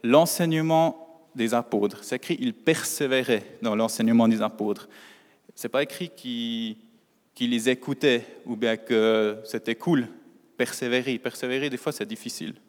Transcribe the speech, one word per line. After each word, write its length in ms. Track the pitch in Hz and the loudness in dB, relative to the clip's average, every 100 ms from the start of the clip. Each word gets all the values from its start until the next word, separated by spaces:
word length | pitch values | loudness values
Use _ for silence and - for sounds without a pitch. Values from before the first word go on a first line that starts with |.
l'enseignement 1040 | 117 143 165 - 170 160 160 160 160 - - - _ 135 | 6 6 6 2 0 0 2 4 2 0 -18 -20 _ -4
des 180 | 113 | 0
apôtres. 500 | 117 117 110 101 - | 0 0 0 0 -4
C'est 120 | - 127 | -8 -8
écrit, 220 | - 156 | -4 -4
ils 140 | 127 | -4
persévéraient 1040 | 107 - 160 - - 139 131 127 110 - - | -2 0 0 -2 -4 0 0 2 -2 -2 -8
dans 140 | 113 107 | -2 0
l'enseignement 520 | 113 - 113 117 113 | 0 2 4 6 6
des 140 | 110 | 4
apôtres. 480 | 107 - 104 101 - - - - _ _ _ - | 0 -2 -4 -4 -8 -20 -20 -20 _ _ _ -12
C'est 140 | 117 | -4
pas 140 | 131 | -2
écrit 260 | 147 - 175 | -2 -6 -12
qu'ils, 680 | - 127 120 117 117 113 107 _ _ _ _ _ | -10 -10 -6 -4 -4 -6 -8 _ _ _ _ _
qu'ils 180 | - 120 | -6 -2
les 180 | 120 117 | 0 2
écoutaient 560 | 127 - 117 147 120 117 - - | 0 -2 0 2 2 -2 -18 -12
ou 100 | 113 | -2
bien 220 | 117 113 | -2 -2
que 600 | - 113 110 110 107 107 | 0 2 4 4 2 -2
c'était 320 | - 117 - 113 | -8 -8 -6 -4
cool. 320 | - 147 117 - - _ _ _ | 2 2 0 -8 -20 _ _ _
Persévérer, 600 | 123 - 123 127 127 117 | -4 -2 -2 -2 0 -4
persévérer, 500 | 127 - 127 131 143 | -6 -8 -4 -2 -4
des 80 | 123 | -4
fois, 140 | - | -6
c'est 140 | 147 107 | -6 -8
difficile. 500 | 214 120 - - - | -8 -10 -10 -10 -12